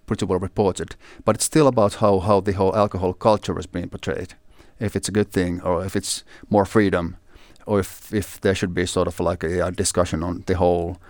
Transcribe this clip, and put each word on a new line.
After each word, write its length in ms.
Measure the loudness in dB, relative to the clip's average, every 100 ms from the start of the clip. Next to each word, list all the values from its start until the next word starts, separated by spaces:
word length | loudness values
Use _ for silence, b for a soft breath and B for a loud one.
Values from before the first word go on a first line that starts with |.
| -6
pretty 180 | -4 -2
well 120 | -2
reported. 580 | -2 0 0 0 -8 -12 B B
But 120 | -2 0
it's 80 |
still 220 | 2 4 4
about 280 | 4 2
how, 260 | 2 2 4
how 200 | 4 2
the 120 | 2
whole 240 | 0 2 2
alcohol 380 | 0 0 -2
culture 440 | 2 2 2 0 -6
is 80 | -6
being 220 | -8 -8
portrayed. 460 | -10 -8 -6 -8 -16 -20 b b b
If 180 | -4 -4
it's 120 | -2
a 40 |
good 180 | -2 0
thing 300 | 0 -2 -2
or 220 | -2 -2
if 120 | -2 -4
it's 280 | -4 -8 -10 B B
more 140 | 2
freedom 520 | 4 4 4 2 -2 -8 _ b b b b
or 140 | 0
if, 320 | -2 -8 -6
if 280 | -4 -4 -2
there 140 | 0
should 200 | 0 -2
be 120 | -2 -2
sort 220 | 0 0
of 120 | 0
like 240 | -2 0
a, 220 | -2 -2 -2
a 40 |
discussion 520 | -2 -2 0 0 0
on 200 | -4 -6 -2
the 80 | 2
whole 440 | 2 2 -2 -8